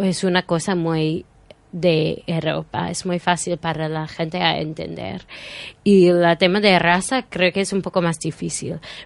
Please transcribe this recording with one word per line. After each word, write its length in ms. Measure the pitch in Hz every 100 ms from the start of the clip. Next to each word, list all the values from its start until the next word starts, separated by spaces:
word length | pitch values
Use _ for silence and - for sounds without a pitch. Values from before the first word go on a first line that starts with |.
es 220 | 190 170
una 200 | 190 180
cosa 320 | - 170 185 185
muy 500 | 165 160 156 160 - _ - - _
de 500 | 180 175 160 156 - -
Europa, 640 | 165 156 151 160 - 175
es 160 | 175 190
muy 140 | 175
fácil 380 | 180 175 - 175
para 320 | 165 156 156
la 180 | 156 156
gente 320 | - 165 175
a 180 | 170 -
entender. 680 | 156 156 - - - - - - - - - -
Y 240 | - 196 175
el 300 | 175 170 170
tema 240 | 185 202
de 180 | 208 180
raza 440 | 170 175 - 262 -
creo 220 | 180 180
que 100 | 196
es 120 | 196
un 80 | 196
poco 200 | 175 185
más 160 | 170 160
difícil, 600 | 160 - 165 - 156 165 - -